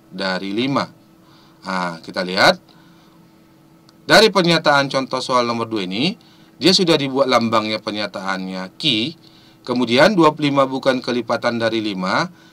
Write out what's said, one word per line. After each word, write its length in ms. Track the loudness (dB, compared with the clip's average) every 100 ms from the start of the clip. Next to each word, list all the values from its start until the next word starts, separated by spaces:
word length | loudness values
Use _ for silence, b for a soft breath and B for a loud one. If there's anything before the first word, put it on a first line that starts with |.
| _
dari 480 | -8 -4 -4 -4 -4
lima. 320 | -2 -2 -4 -8 _ _ b b b b -8
Nah, 320 | -4 -4 -8
kita 240 | -10 -6
lihat 380 | -4 2 2 2 _ b b b b b b b b _ _ _ _ _ 2
dari 240 | 6 6
pernyataan 560 | 4 2 2 4 2 2
contoh 320 | -2 -4 -4
soal 320 | 0 0 0
nomor 160 | -2 -4
dua 160 | -4
ini, 320 | -4 -2 -2 -4 b b b b
dia 160 | 2 4
sudah 160 | 4
dibuat 320 | 2 0 0 2
lambangnya 560 | 2 2 0 -2 -6
pernyataannya 880 | -6 -6 -6 -8 -6 -6 -6 -10 -12 -6
Q. 400 | -2 -2 -4 -8 b b b b -6
Kemudian 480 | -4 0 4 4
dua 160 | 6 4
puluh 240 | 2 0
lima 160 | 2 0
bukan 320 | 0 -2 -2
kelipatan 560 | -2 -4 -4 -4 -2 -2
dari 240 | -2 -2
lima, 480 | -4 -4 -2 -2 -4 b b